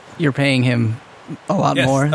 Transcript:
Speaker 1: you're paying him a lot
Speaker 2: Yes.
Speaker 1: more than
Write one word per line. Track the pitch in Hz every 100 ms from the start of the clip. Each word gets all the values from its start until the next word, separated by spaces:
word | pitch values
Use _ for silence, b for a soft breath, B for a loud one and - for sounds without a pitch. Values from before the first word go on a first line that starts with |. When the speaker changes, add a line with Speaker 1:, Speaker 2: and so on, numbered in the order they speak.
| - -
Speaker 1:
you're | 160
paying | 135 143 131
him | 127 123 113 113 - - - 151 -
a |
lot | 196 139 139
Speaker 2:
Yes. | 147
Speaker 1:
more | 135
than | 143